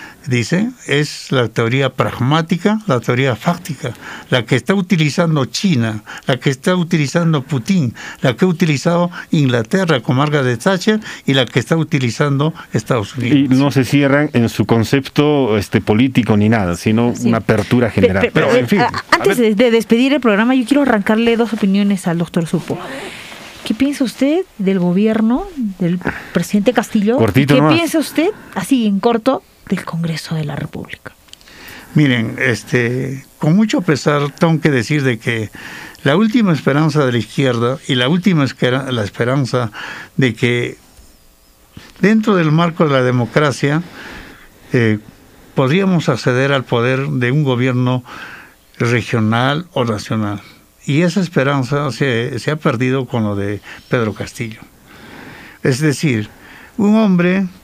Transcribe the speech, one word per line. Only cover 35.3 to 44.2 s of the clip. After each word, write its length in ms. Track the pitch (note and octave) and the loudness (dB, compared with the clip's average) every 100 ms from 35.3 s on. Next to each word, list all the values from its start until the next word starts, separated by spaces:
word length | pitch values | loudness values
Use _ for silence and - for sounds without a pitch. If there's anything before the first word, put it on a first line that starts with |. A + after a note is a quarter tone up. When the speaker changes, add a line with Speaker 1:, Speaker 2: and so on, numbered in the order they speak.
| A2+ G#2+ - - - - - | -4 -6 -10 -18 -16 -18 -4
Speaker 1:
la 140 | C3+ E3 | 0 2
última 360 | A3 B3 G3+ | 2 2 2
esperanza 520 | C#3+ D3+ C#3+ D#3+ D3+ C3 | 2 0 0 2 2 0
de 60 | |
la 60 | A#2+ | 0
izquierda 600 | G#2+ - C3+ A#2 A#2 C#3+ - | -2 -2 0 0 -2 -4 -4
y 80 | |
la 140 | B2+ B2 | 0 0
última 360 | F3+ G3 D#3+ | 0 2 2
esquera-, 460 | C3 - B2 C3 C3+ | 0 0 -2 -2 -2
la 140 | A#2+ | -4
esperanza 680 | G2+ - A#2+ C#3 B2 B2+ A#2 - - - - - | -4 -4 -2 -2 -2 -2 -4 -8 -14 -14 -10 -2
de 180 | C3 | -2
que 440 | G#2+ A#2+ A#2+ B2+ - - - - _ _ _ _ _ _ - - - | 0 -2 -2 -4 -10 -20 -20 -20 _ _ _ _ _ _ -20 -20 -2
dentro 340 | F#3 A3 G#3+ | 2 2 2
del 160 | F#3+ D#3 | 2 2
marco 340 | D#3 E3+ E3 D#3+ | 2 2 2 2
de 60 | |
la 100 | C3+ | 2
democracia, 800 | B2+ B2 A2+ D3+ D3 - C#3+ D3+ F3 - - - | 2 2 0 0 0 0 -2 -2 -4 -14 -18 -18